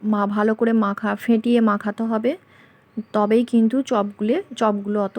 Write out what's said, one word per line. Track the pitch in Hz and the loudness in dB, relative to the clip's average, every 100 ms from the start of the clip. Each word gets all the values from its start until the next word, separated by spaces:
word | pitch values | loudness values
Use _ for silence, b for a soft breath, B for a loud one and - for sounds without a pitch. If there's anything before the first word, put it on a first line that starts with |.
মা-, | 208 208 202 | -2 0 0
ভালো | 208 214 | 0 0
করে | 220 226 | 2 2
মাখা, | 226 202 202 214 | 2 0 -2 -4
ফেটিয়ে | 208 - 226 240 240 | -4 0 0 2 2
মাখাতে | 220 202 208 208 | 2 2 -4 -6
হবে, | 226 226 233 349 b b b b b - - | -4 -2 -2 -4 b b b b b -14 -4
তবেই | 214 208 220 | -2 2 2
কিন্তু | 240 233 226 262 | 2 2 2 0
চপগুলো, | 269 233 202 202 214 294 403 233 | 0 -2 -2 -4 -2 -2 -4 -2
চপগুলো | 220 208 202 208 | -2 0 -2 -4
অত | 196 | -4